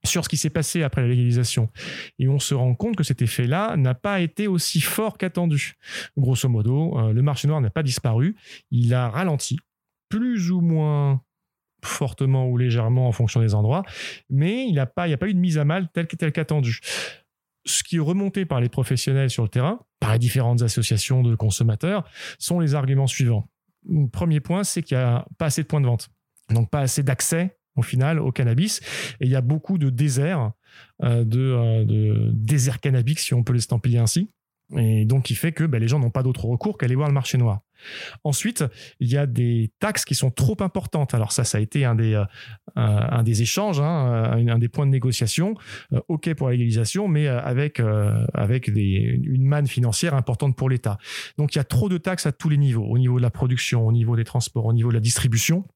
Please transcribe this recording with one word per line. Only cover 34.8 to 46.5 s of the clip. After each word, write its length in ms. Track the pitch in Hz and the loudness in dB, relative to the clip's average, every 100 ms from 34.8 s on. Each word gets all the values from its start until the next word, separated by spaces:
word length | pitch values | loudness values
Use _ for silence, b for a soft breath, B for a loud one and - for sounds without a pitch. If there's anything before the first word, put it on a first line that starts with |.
| 110 110 107 | 2 2 4
donc 180 | 135 | 2
qui 120 | 123 117 | 0 -2
fait 160 | 165 | -2
que, 120 | 160 | 0
ben, 160 | 165 120 | -2 0
les 60 | 113 | 2
gens 120 | 147 | 2
n'ont 120 | 120 | 0
pas 120 | 131 | 0
d'autre 220 | 131 123 113 | -2 -2 -2
recours 320 | 120 214 202 | -2 -2 -2
qu'aller 180 | 123 127 | 0 0
voir 120 | 147 | 2
le 60 | |
marché 240 | 139 127 127 | 0 0 0
noir. 240 | 117 101 _ B B B B B | 2 0 _ B B B B B
Ensuite, 400 | 151 139 214 - 135 B B _ | -4 -2 -2 -2 -4 B B _
il 100 | 123 | 0
y 80 | 139 | 0
a 80 | 143 | 0
des 460 | 117 120 117 110 _ | 0 0 0 -2 _
taxes 260 | 208 - - | -4 -2 -4
qui 100 | 131 | 0
sont 160 | 135 | -2
trop 240 | - 139 214 | 0 0 0
importantes. 540 | 190 - - 160 139 | -2 -4 -4 -4 -2
Alors 180 | 113 107 | -2 -2
ça, 120 | - | -2
ça 140 | 117 - | -2 -2
a 40 | |
été 220 | 110 147 | -2 0
un 120 | 131 113 | 0 2
des, 180 | 113 | 2
euh, 100 | 107 98 B B 107 - - | 0 -2 B B -20 -10 -2
un, 440 | 110 104 120 120 | 0 2 0 0
un 40 | |
des 180 | 113 110 | 0 0
échanges, 380 | 117 - 208 151 | 0 0 0 0
hein, 40 | 147 | 0
un, 600 | 170 127 117 113 117 117 | 0 0 0 0 2 2
un 120 | 117 | 2
des 100 | 117 | 0
points 160 | - 139 | 0 2
de 60 | |
négociation. 640 | 135 127 113 113 - 185 220 B B B | 2 0 0 -2 0 -2 -4 B B B
Euh, 80 | 123 - | -4 -2
OK 260 | 160 175 151 | -4 -2 -2
pour 120 | |
la 60 | 135 | 0